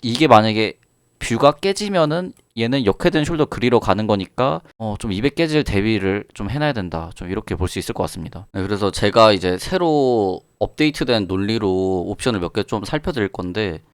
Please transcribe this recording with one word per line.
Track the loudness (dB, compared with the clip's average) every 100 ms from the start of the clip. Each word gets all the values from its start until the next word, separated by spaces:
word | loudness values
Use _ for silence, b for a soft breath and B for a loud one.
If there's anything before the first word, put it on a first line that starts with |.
이게 | -6 0 8
만약에 | 8 6 2 -2 -4 _ _ _ _
뷰가 | -4 2 4
깨지면은 | 4 -2 -2 -2 0 0 0 -6 -14 _ -4
얘는 | -2 0 0
역회된 | 2 2 2
숄더 | 0 0 -2
그리러 | 0 2 2
가는 | 2 0 0
거니까, | -2 -2 -2 -2 -2 -8 _
어, | -8 -6
좀 | -6
이백 | -2 -2
깨질 | -2 0 0
대비를 | 0 0 2 0 0 -2 -6
좀 | -10 -6
해놔야 | -2 -2
된다, | -2 -6 -8 -8
좀 | -12 -8
이렇게 | -6 -6 -4
볼 | -2
수 | -4
있을 | -6
것 | -6
같습니다. | -6 -6 -12 -14 -10
네, | -6
그래서 | -4 -2 -2
제가 | 0 2 6 6
이제 | 6 2 -2
새로 | -2 -2 2 2 2 2 0 -2 -10 _
업데이트된 | -6 0 0 0 0 0 0
논리로 | -2 -2 0 0 0 0 -2 -4
옵션을 | -4 -2 -2
몇 | -2
개 | -4
좀 | -4 -6
살펴드릴 | -4 -4 -4 -2 -4
건데, | -4 -6 -4 -4 -6 -12